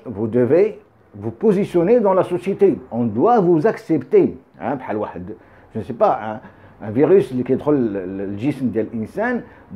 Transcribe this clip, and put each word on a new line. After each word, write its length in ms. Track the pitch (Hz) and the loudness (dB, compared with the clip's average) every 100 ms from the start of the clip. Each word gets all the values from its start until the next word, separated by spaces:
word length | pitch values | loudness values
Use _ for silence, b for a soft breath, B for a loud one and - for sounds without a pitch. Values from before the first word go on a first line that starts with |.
| - | -8
vous 200 | 98 110 | -6 -2
devez 540 | 117 123 156 214 - - _ _ | 2 4 4 2 -2 -18 _ _
vous 180 | 101 107 | -12 -12
positionner 680 | - 220 190 196 175 170 247 | -2 0 2 2 0 4 4
dans 140 | 202 | 4
la 100 | 190 | 2
société. 560 | - 175 - 196 196 127 - | 0 -2 -4 2 2 2 -4
On 140 | 113 | -4
doit 380 | 117 104 180 240 | -2 0 2 4
vous 260 | 170 165 214 | 4 4 2
accepter. 720 | 214 - 160 - 208 139 - - - | -2 -2 -4 2 4 4 0 -18 -10
Hein, 140 | 95 139 | -6 -6
بحال 220 | - 104 | -6 -6
واحد, 260 | 101 90 90 - b b b | -6 -10 -14 -16 b b b
je 60 | 113 | -10
ne 40 | |
sais 100 | 98 | -8
pas, 240 | 120 208 131 | 0 0 0
un, 640 | 107 110 - - - - 107 | -4 -10 -12 -20 -20 -16 -6
un 40 | |
virus 400 | 110 147 190 139 | 0 4 4 4
اللي 120 | 131 | -2
كيدخل 300 | 123 131 143 | -2 -2 2
ال-، 240 | 147 117 98 | 0 0 -2
ال-، 240 | 92 98 | -6 -8
الجسم 480 | 98 101 131 139 127 | -8 -6 -4 -2 -2
ديال 180 | 104 107 | -2 -4
الإنسان, 480 | 113 107 - 233 240 151 B B | -6 -8 -4 -4 -4 -8 B B